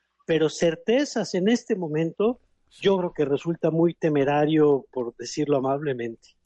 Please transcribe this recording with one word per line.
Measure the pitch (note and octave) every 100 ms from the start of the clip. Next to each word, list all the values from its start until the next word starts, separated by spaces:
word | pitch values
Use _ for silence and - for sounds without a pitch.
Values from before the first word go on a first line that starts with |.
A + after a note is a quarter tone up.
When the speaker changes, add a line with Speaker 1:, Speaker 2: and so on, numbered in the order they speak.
| _ _ -
Speaker 1:
pero | D#3+ D#3
certezas | - E3+ D#3+ - B3 D4 A#3+ F3+ F#3+
en | F#3+
este | A#3+ - G3+
momento, | E3 D3+ E3 - G#3+ B3 _ _ _
Speaker 2:
Sí. | -
Speaker 1:
yo | G3 F#3+
creo | F3
que | - C#3
resulta | C#3 E3 E3 D#3+
muy | D#3+ E3+
temerario, | - E3 D3 C3+ D3 D3+ D#3 D3 C#3 -
por | B2+ A#2+ -
decirlo | A#2+ - D3 C#3
amablemente. | C3+ C#3 D3+ B2 A#2 A2+ _ _